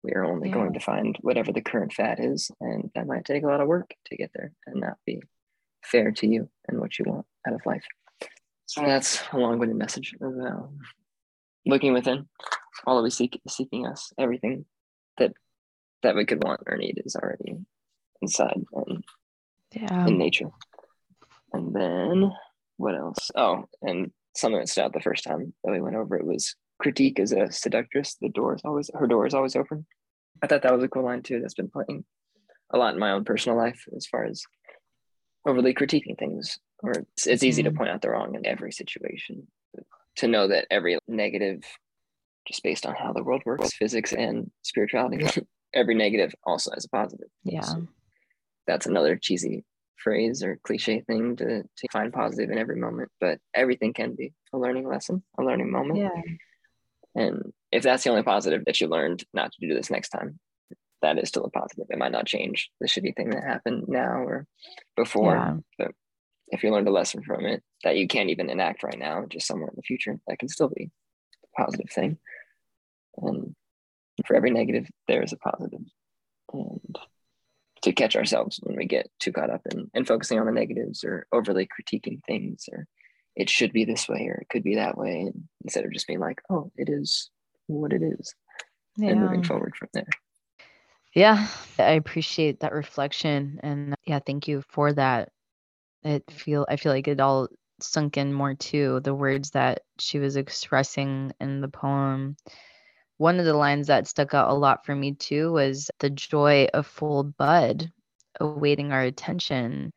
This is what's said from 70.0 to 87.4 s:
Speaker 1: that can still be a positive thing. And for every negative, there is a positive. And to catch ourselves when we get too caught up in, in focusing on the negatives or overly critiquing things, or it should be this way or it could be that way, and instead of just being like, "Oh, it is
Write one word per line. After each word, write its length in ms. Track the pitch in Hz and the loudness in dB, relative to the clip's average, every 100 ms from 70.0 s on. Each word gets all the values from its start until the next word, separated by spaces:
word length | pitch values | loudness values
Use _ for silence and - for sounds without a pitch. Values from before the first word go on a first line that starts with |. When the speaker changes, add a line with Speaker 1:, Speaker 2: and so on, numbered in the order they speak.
| - - - | -4 -6 -6
Speaker 1:
that 120 | - | -6
can 80 | 131 | -6
still 200 | - 135 | 0 0
be 200 | - - _ _ _ _ _ | 0 -10 _ _ _ _ _
a 180 | _ - | _ -4
positive 280 | - - - | -2 -2 -6
thing. 260 | - - 156 - - - _ _ _ _ _ _ - | -2 -2 -2 -10 -20 -20 _ _ _ _ _ _ -8
And 380 | - - - - _ _ _ _ _ - - | -4 -4 -6 -14 _ _ _ _ _ -8 2
for 100 | - | 4
every 160 | 127 | 4
negative, 360 | 117 113 117 - - - | 2 2 0 -4 -12 0
there 140 | 117 | 0
is 80 | - | 0
a 40 | - | -4
positive. 440 | - - - - - _ _ _ _ _ - | -6 -4 -6 -10 -16 _ _ _ _ _ -12
And 440 | 139 - - - - - _ _ _ _ _ _ _ | -8 -8 -10 -14 -16 -18 _ _ _ _ _ _ _
to 100 | - | 0
catch 220 | - 110 - | 2 2 2
ourselves 440 | - - - - | 2 0 0 -4
when 120 | - - | -8 -6
we 100 | - | 0
get 240 | - - _ | 0 -2 _
too 120 | - | -4
caught 180 | - 58 | -2 -2
up 100 | - - | -4 -6
in, 180 | - - | -8 -6
in 120 | 117 - | -4 2
focusing 340 | 113 - 113 | 0 2 0
on 80 | 110 | 2
the 40 | |
negatives 520 | 113 110 107 110 104 | 0 0 -2 -6 -6
or 240 | - 95 - | -6 -6 0
overly 360 | 120 104 92 95 | 0 2 0 -2
critiquing 520 | - - - - 135 - | -6 -6 -6 -6 -10 -6
things, 400 | 110 - - - | -6 -4 -10 -12
or 140 | - 156 _ _ _ _ - | -14 -14 _ _ _ _ -4
it 140 | - | 0
should 220 | - 113 | 2 2
be 140 | 113 110 | 2 2
this 240 | 113 - | 0 -2
way 160 | - - | -2 -2
or 80 | - | -6
it 80 | - | -4
could 140 | 120 | -2
be 120 | 98 107 | 0 0
that 220 | 107 - | 0 -2
way, 240 | 104 85 | -4 -2
and 220 | 95 - - _ | -4 -6 -14 _
instead 220 | - - - | -6 -4 -4
of 80 | |
just 140 | - - | -6 -6
being 120 | 87 | -4
like, 220 | 80 - _ | -4 -6 _
"Oh, 220 | 185 147 - | -4 -4 -6
it 140 | - | -4
is 400 | 147 143 - - _ | -2 -2 -4 -4 _